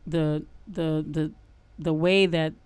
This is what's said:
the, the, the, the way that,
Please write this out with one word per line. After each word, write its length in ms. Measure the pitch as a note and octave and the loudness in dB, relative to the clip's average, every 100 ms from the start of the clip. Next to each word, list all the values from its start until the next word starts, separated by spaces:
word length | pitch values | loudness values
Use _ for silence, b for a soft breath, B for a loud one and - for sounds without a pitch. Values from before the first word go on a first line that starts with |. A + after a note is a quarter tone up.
| - | -6
the, 380 | E3 D#3 D3+ - - - | -2 0 -2 -6 -18 -12
the, 360 | F3+ D#3+ D#3 D#3 | -6 -2 -2 -2
the, 220 | D#3 D3+ - - - _ - | -4 -4 -6 -20 -20 _ -8
the 140 | D#3 | -2
way 320 | D#3 F3 G3 F#3+ | 0 4 4 4
that, 280 | E3 D#3+ - | 2 -2 -4